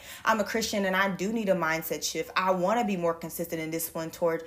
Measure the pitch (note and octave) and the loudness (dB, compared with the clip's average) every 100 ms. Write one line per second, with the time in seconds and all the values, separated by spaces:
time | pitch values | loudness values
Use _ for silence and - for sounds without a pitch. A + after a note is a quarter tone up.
0 | - - - G#3+ G3+ A3+ A3 G#3 F#3+ F#3 | -10 -4 0 2 2 0 0 0 2 2
1 | G3 F3 F#3 A#3 G3+ F3+ D#3+ D#3+ - D3+ | 2 2 -2 0 2 2 2 0 -2 -4
2 | - E3 D#3+ F3+ F#3 F#3 F3+ A#3 G#3+ F#3 | -4 -4 -2 0 2 4 4 2 2 2
3 | E3+ E3 E3 - E3+ E3 D#3+ E3 - E3 | 0 0 -4 -6 -4 -4 -2 -2 -4 -4
4 | D#3+ - E3+ E3 | -8 0 0 0